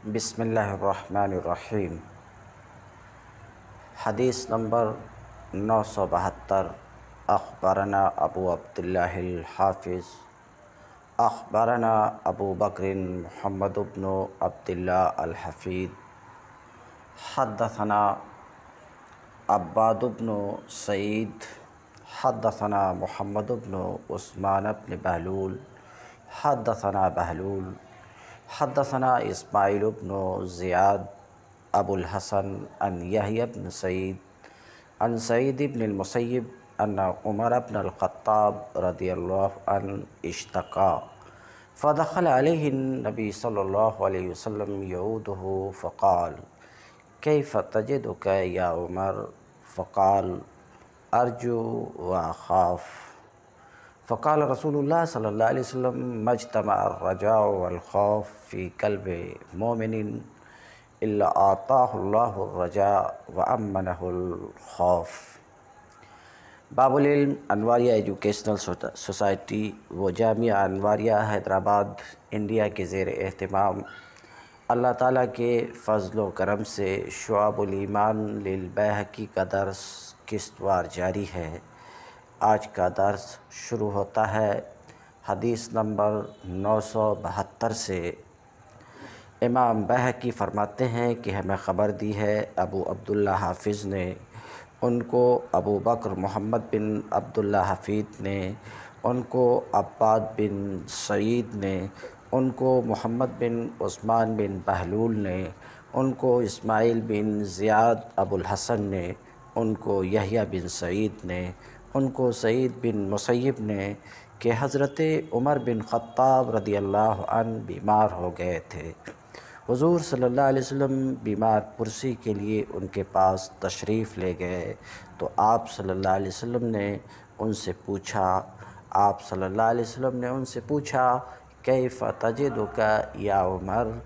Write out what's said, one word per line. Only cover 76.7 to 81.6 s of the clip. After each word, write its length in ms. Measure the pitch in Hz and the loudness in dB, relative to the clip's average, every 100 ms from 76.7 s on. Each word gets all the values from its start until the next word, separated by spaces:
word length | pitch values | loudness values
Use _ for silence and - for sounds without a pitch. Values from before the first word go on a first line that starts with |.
| - 98 98 - | -4 -2 -2 -4
شعب 500 | - - 104 104 104 | -10 0 2 2 2
الایمان 800 | 104 98 98 104 107 107 107 107 | -2 -2 -2 2 2 2 -2 -4
للبیہقی 800 | 101 95 90 98 104 104 101 - 107 | -4 -4 -4 0 0 0 -4 -8 -8
کا 100 | - 92 | -4 -2
درس 260 | 98 98 95 - - - - - | 0 -2 -4 -12 -14 -18 -20 -8
قسط 360 | 107 - - | -8 -8 -6
وار 220 | 98 92 82 | 0 0 0
جاری 340 | 90 90 95 95 | -2 -2 -2 -4
ہے۔ 240 | 90 80 82 | -6 -8 -10